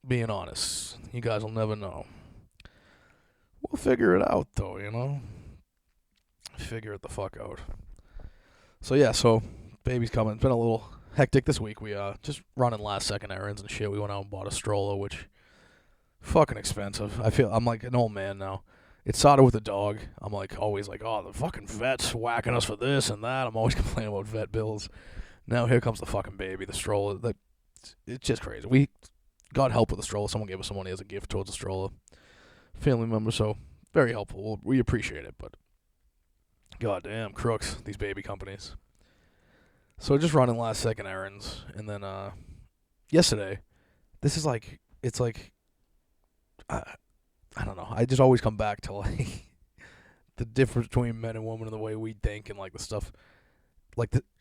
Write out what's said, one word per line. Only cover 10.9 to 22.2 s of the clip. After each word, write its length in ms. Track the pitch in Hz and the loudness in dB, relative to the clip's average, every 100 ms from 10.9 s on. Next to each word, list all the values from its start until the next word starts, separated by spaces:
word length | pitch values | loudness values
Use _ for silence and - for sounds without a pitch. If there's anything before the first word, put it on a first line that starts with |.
| - - - | -20 -6 2
hectic 280 | 135 135 | 4 4
this 160 | 139 139 | 4 0
week. 220 | 113 107 | -2 -8
We, 100 | 107 | -8
uh, 220 | 101 98 101 | -4 -4 -6
just 180 | - 143 - - | -10 -12 -10 0
running 240 | 123 110 | 0 0
last-second 520 | 104 98 - 101 101 | -2 -2 -2 -4 -6
errands 280 | 95 101 104 | -8 -6 -8
and 100 | 101 | -10
shit. 200 | - 104 | -6 -4
We 80 | 104 | -4
went 140 | 101 | -4
out 100 | 101 | -6
and 80 | 98 | -8
bought 160 | 98 98 | -8 -6
a 60 | |
stroller, 440 | - - 101 101 98 | -6 -2 0 0 -2
which, 300 | 101 - - _ _ _ - _ _ _ _ _ | -4 -8 -14 _ _ _ -20 _ _ _ _ _
fucking 380 | - 165 151 104 | 0 4 4 2
expensive. 640 | - - 101 - 104 104 | -6 -6 -6 -6 -6 0
I 100 | 113 | 2
feel, 220 | 123 113 | 4 4
I'm 120 | 113 | 4
like 200 | 120 113 | 0 -2
an 100 | 123 | 0
old 180 | 123 117 | 2 2
man 260 | 101 98 98 | 0 -6 -6
now. 240 | 95 95 - - _ - | -6 -8 -12 -20 _ -14
It 120 | - - | -4 6
started 260 | 143 139 | 8 10
with 100 | 131 | 10
the 60 | 113 | 8
dog. 380 | 107 101 104 107 - - | 0 -2 -2 -4 -10 -12
I'm, 120 | 104 | -8
like, 260 | 101 95 - | -6 -6 -4
always 300 | 107 101 104 | -2 -2 -4
like, 140 | 101 | -8
"Oh, 200 | 110 107 | -4 -4
the 100 | 95 | -4
fucking 340 | 95 151 107 101 | -4 -4 -4 -10
vet's 480 | 107 123 131 - | -4 0 0 -2
whacking 400 | 117 | -2